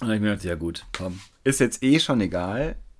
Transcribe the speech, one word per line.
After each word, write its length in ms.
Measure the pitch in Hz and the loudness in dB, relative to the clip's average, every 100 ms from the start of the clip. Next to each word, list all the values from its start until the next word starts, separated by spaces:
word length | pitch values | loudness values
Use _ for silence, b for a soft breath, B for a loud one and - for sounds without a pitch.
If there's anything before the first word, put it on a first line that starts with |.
Und 20 | |
dann 60 | 117 | -2
hab 40 | |
ich 60 | 107 | 2
mir 80 | 107 | 2
gedacht, 160 | 101 | 0
ja 100 | 95 | -2
gut, 320 | 85 85 85 - - | -4 -4 -6 -10 -8
komm, 220 | 92 92 - _ | -8 -8 -14 _
ist 160 | 135 131 | 0 4
jetzt 240 | 123 - | 2 2
eh 160 | 131 156 | 4 4
schon 220 | - 127 | 4 2
egal. 560 | 95 87 90 113 156 - - - | 2 0 -2 -2 -4 -6 -14 -16